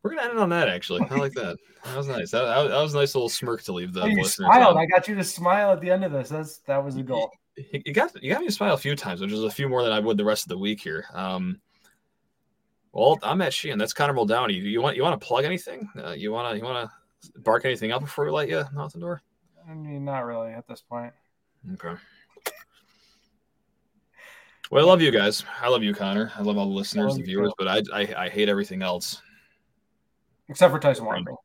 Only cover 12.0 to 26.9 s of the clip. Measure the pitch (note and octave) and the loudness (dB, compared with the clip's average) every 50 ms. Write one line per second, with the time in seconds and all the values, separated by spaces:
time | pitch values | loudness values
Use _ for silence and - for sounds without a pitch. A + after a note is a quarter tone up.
12 | _ _ _ _ _ _ _ _ _ _ _ _ _ _ _ _ _ _ - - | _ _ _ _ _ _ _ _ _ _ _ _ _ _ _ _ _ _ 0 4
13 | A2 C3+ D#3 - - A2 D3+ F#3+ F3+ C3+ - - - D#3 B2 G#2 G#2+ - - - | 6 6 6 4 0 -2 0 0 0 0 -2 -4 -6 -4 -2 -2 -2 -4 0 0
14 | D3 C#3+ C#3 B2 A2+ G#2 A2+ B2 B2+ A2 G2 F2+ F#2+ G#2 G#2+ A#2 B2 D3 - B2 | 0 0 2 0 2 2 2 2 2 0 -2 -2 -4 -2 -2 0 0 0 0 0
15 | C3+ E3+ D#3+ - - - B2 B2+ C#3 D#3 F#3 E3+ - - - B3+ G#3+ G3+ - - | 0 0 0 -2 -4 -2 0 0 0 0 -2 -4 -6 -10 -12 -12 -14 -14 -14 -14
16 | B1 D#2+ F2 C#2+ F#2+ G#2+ A2 A#2 A#2+ A#2+ A2 G#2 A2+ B2 B2+ B2 A#2 A2 - _ | -12 -10 -10 -8 -6 -6 -6 -4 -4 -6 -6 -6 -6 -6 -6 -6 -8 -8 -14 _
17 | _ _ _ _ - - _ - A#2 A2+ A2+ A#2+ - C3 B2+ - A2 A2 A#2+ C3 | _ _ _ _ -20 -20 _ -2 2 2 2 2 2 0 -2 0 -2 -4 -2 -4
18 | C#3+ C#3 - - D3 D3+ D3+ D3+ D3 C3+ D#3+ D#3 D3 C#3 C#3 C#3+ D3 D3+ - E3+ | -4 -8 -4 -2 -2 0 0 -2 -2 -2 -2 -4 -4 -4 -8 -10 -10 -10 -10 -10
19 | E3+ F3 F3 - _ _ _ _ _ _ _ _ E3+ E3 D#3+ D#3 D3+ D3 D3 C#3+ | -8 -8 -10 -10 _ _ _ _ _ _ _ _ -20 -18 -14 -14 -12 -10 -10 -8
20 | C#3 C#3+ C3 C3 B2 A#2+ A#2 A2+ A2+ A2+ A2+ A#2 - - A#2+ - _ _ A#2+ A#2+ | -6 -6 -6 -6 -6 -6 -6 -6 -6 -8 -10 -14 -14 -16 -18 -20 _ _ -10 -10
21 | A#2+ A#2+ _ _ _ _ _ _ _ _ _ _ - - F#3 F3+ - E3+ F3 - | -10 -12 _ _ _ _ _ _ _ _ _ _ -14 -14 -14 -10 -10 -12 -12 -12
22 | - _ _ _ _ _ _ - _ - - - - _ _ _ _ _ _ _ | -16 _ _ _ _ _ _ -14 _ -14 -14 -14 -20 _ _ _ _ _ _ _
23 | _ _ _ _ _ _ _ _ _ _ _ _ _ _ _ _ _ _ _ _ | _ _ _ _ _ _ _ _ _ _ _ _ _ _ _ _ _ _ _ _
24 | _ _ _ - - - - - - _ _ _ - - - C3+ D#3 F3 F#3 F3 | _ _ _ -20 -20 -20 -20 -20 -20 _ _ _ -10 2 6 8 10 10 8 8
25 | E3 D3 A#2 G#2+ G2 G#2+ G#2+ - - - - - A#2+ A#2+ B2+ A#2+ A2 G#2 G2+ - | 8 6 6 6 4 4 2 0 -6 -10 -8 -2 2 2 2 4 2 0 -2 -2
26 | G2 F#2+ G2 G#2 A2 A2+ - G#2+ G2+ G#2 G#2 G#2 G2 G2 G2 G2 G2+ - | -2 -2 -2 -2 -2 -4 -6 -4 -2 0 0 0 -2 -2 -2 -4 -6 -4